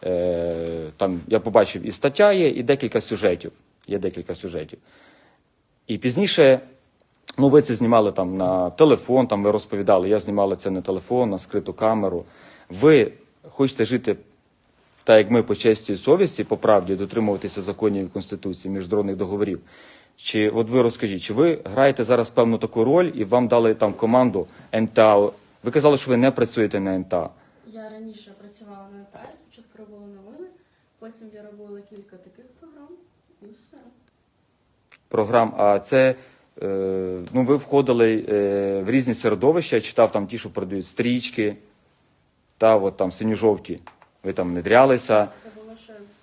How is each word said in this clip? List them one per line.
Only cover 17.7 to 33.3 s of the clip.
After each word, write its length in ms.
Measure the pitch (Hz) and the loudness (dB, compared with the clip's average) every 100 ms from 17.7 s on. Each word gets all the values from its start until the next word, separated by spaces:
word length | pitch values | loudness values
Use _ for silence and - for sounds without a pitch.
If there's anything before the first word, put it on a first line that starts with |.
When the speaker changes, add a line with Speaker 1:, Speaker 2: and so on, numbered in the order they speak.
| 95 110 101 95 | -2 -2 -2 -6
Speaker 1:
і 20 | |
Конституції, 680 | 101 95 98 98 90 92 | -8 -10 -10 -10 -10 -10
міжнародних 420 | 98 90 104 101 95 | -10 -4 -4 -2 -4
договорів. 440 | 98 101 101 90 - - - - _ _ | -6 -4 -4 -6 -12 -20 -20 -20 _ _
Чи, 340 | - 110 104 | -8 -2 -2
от 200 | 110 113 | 0 0
ви 120 | 127 | 2
розкажіть, 400 | 117 113 113 95 | 0 0 -6 -6
чи 120 | - | -6
ви 260 | 107 165 160 85 | 0 0 0 -6
граєте 380 | 104 139 135 | 0 0 2
зараз 260 | 113 123 117 | 0 0 0
певну 280 | - 117 110 | 0 0 0
таку 260 | 110 - | -4 -2
роль 280 | 113 160 180 - | 2 2 2 -2
і 80 | |
вам 240 | 101 120 123 | 0 0 2
дали 260 | 120 113 | 2 2
там 200 | 110 107 | 0 -2
команду 540 | 101 113 123 127 98 82 - - | -2 0 2 2 0 -8 -12 -6
Н 140 | 110 110 | -4 -2
Т 140 | - | 4
А? 160 | 110 104 101 - _ _ | 6 6 4 -2 _ _
Ви 80 | 113 | -2
казали, 260 | 147 147 139 | 2 4 2
що 140 | 139 | 0
ви 60 | 123 | 2
не 140 | 131 | 2
працюєте 480 | 131 117 - 107 101 | 2 -2 0 -2 -2
на 160 | 95 95 | -4 -4
Н 80 | |
Т 120 | 90 90 | -4 -4
А. 120 | 80 - _ _ - | -4 -12 _ _ -20
Speaker 2:
Я 220 | 220 220 | -18 -18
раніше 420 | 220 220 208 - 196 | -16 -18 -20 -20 -20
працювала 480 | 208 - 208 202 196 | -20 -20 -20 -20 -20
на 60 | 202 | -20
Н 60 | 196 | -20
Т 60 | - 247 | -20 -20
А, 40 | - | -20
спочатку 420 | _ _ 226 _ | _ _ _ _
робила 300 | 214 208 202 | -20 -20 -20
новини, 420 | 196 196 294 359 _ _ _ _ _ | -20 -20 -20 -20 _ _ _ _ _
потім 280 | 226 - 220 | -20 -20 -20
я 100 | 208 | -20
робила 380 | 208 202 208 202 202 | -20 -20 -18 -20 -20
кілька 260 | 208 202 180 | -20 -20 -20
таких 280 | - _ 254 _ | -20 _ -20 _
програм, 280 | 330 294 285 349 _ _ _ | -20 -20 -20 -20 _ _ _